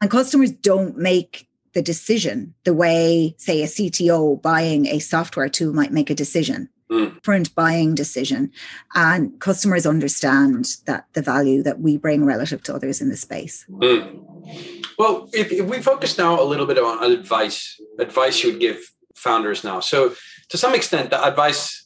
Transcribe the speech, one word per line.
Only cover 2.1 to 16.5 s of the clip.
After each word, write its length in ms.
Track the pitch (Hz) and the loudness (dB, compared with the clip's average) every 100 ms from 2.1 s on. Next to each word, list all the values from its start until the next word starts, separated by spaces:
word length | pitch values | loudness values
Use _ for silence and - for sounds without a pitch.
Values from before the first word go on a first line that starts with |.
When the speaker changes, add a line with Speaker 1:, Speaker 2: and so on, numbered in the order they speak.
| 220 165 107 156 - | 0 0 -4 -8 -4
Speaker 1:
the 80 | - | 0
way, 600 | 160 175 165 165 170 160 160 | 2 4 4 4 2 0 -2
say, 260 | - 160 | -2 -2
a 40 | 156 | -2
C 240 | - 196 | -2 -4
T 200 | - 170 | 0 2
O 260 | 170 151 139 | 2 2 2
buying 500 | 156 165 165 151 143 | 2 2 2 0 0
a 140 | 151 | -2
software 480 | - 165 165 - 139 | -2 -2 -2 -4 -4
tool 260 | - 160 | -2 0
might 180 | 151 139 | 0 0
make 160 | 156 143 | 0 0
a 60 | |
decision, 560 | 151 143 170 156 - - _ _ | -2 -2 0 -2 -4 -8 _ _
Speaker 2:
Mm. 260 | 113 107 - | -2 -2 -4
Speaker 1:
different 380 | - 196 165 | 0 0 0
buying 400 | - 165 165 160 | 0 2 2 2
decision. 560 | 160 143 - 135 131 139 - - - - | 2 -2 -4 -4 -2 -4 -6 -18 -20 -6
And 440 | 180 165 175 147 - | 0 2 2 0 -4
customers 440 | - 185 208 180 | -2 0 2 2
understand 920 | 160 156 143 - 143 135 139 123 123 - - | 2 2 0 -2 2 4 4 2 -2 -6 -6
that 180 | 107 - | -6 -6
the 80 | - | -6
value 420 | 143 135 139 135 | -2 2 2 2
that 180 | 143 - | 0 0
we 180 | 160 147 | 0 0
bring 260 | 160 147 | 0 2
relative 380 | 143 113 143 135 | 2 0 -4 -6
to 120 | - | -8
others 280 | 135 135 139 | -6 -6 -4
in 80 | 135 | -4
the 60 | - | -6
space. 480 | - - - - - | -8 -10 -10 -14 -16
Speaker 2:
Mm. 540 | 98 123 117 101 - - - - - - - - - | -2 2 2 0 -14 -20 -20 -20 -18 -16 -16 -12 0
Well, 300 | 220 185 - | 0 0 -4
if, 180 | 220 208 | -4 -2
if 140 | 180 185 | -2 -4
we 160 | 254 | -2
focus 340 | 262 277 - - | 0 0 -2 0
now 240 | 170 170 | 2 4
a 40 | |
little 200 | 135 | 2